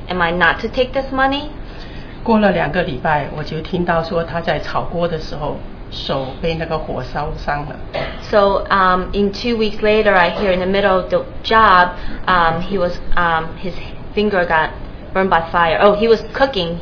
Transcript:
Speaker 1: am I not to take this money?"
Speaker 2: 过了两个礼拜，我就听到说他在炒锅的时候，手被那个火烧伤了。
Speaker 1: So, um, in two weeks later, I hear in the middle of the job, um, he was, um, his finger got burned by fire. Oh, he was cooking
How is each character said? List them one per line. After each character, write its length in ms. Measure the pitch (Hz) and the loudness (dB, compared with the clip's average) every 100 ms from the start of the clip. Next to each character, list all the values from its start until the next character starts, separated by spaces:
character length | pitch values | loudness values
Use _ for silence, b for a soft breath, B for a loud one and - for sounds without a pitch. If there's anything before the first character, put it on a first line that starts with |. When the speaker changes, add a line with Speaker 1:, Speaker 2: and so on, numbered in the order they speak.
| - | -6
Speaker 1:
am 140 | 180 | -2
I 100 | 170 | 0
not 280 | 175 165 - | 2 2 2
to 80 | 220 | -2
take 240 | 262 247 | -2 -2
this 200 | 269 269 | -2 -4
money?" 320 | 269 269 285 294 - B B B B B B | 0 0 0 -6 -10 B B B B B B
Speaker 2:
过 160 | - 214 | 0 4
了 140 | 202 | 4
两 180 | 170 151 | 2 0
个 120 | 175 | -2
礼 180 | 175 127 | -2 -2
拜， 240 | 170 151 147 151 | 0 0 -2 -8
我 60 | |
就 180 | 151 156 | -8 -8
听 240 | 156 175 | -4 -2
到 180 | 175 165 | 0 0
说 200 | 160 170 | 0 -2
他 180 | 165 170 | -2 -4
在 180 | 175 147 | -2 -2
炒 240 | - 127 | -2 -4
锅 240 | - 170 170 | -4 -2 -2
的 120 | 160 | -4
时 160 | - 143 | -6 -6
候， 200 | 143 - - - - | -6 -6 -10 -12 -12
手 360 | - - 143 131 - | -10 -4 -4 -4 -4
被 140 | 170 | -4
那 100 | 160 | -4
个 140 | 165 151 | -4 -4
火 240 | - 120 | -4 -6
烧 260 | 127 147 147 - | -6 -4 -4 -6
伤 300 | - 143 147 | -4 -4 -4
了。 100 | - - - - - | -8 -8 -6 -6 -8
Speaker 1:
So, 420 | - 214 196 196 - | 0 4 4 2 0
um, 400 | 196 185 185 180 | 2 4 2 0
in 180 | 196 202 | 0 0
two 260 | 196 240 226 | 0 -2 0
weeks 240 | 220 - | 0 0
later, 340 | 214 214 208 | 2 4 4
I 160 | 185 170 | 4 4
hear 220 | 190 202 | 2 0
in 80 | 180 | 0
the 60 | 185 | 2
middle 280 | 196 196 185 | 2 4 2
of 120 | - | 2
the 160 | 175 - - | -2 -2 -6
job, 460 | - 226 214 180 180 - B B - | 2 6 8 6 6 2 B B 0
um, 360 | 180 165 170 | 2 2 0
he 160 | 180 196 | -2 -2
was, 200 | 175 - - 175 | -2 -2 2 4
um, 300 | 170 160 165 - | 4 2 -2 -8
his 120 | 180 - - - - | -8 -8 -10 -12 -6
finger 320 | 208 208 190 170 | 0 2 2 2
got 240 | 160 151 - - - - | 2 2 -4 -12 -12 -4
burned 160 | 190 190 | 0 2
by 120 | 170 165 | 2 2
fire. 260 | 175 170 - | 2 2 6
Oh, 140 | 202 | 6
he 140 | 202 226 | 6 4
was 140 | 214 - | 4 2
cooking 440 | - 269 190 170 175 | 0 0 0 -4 -6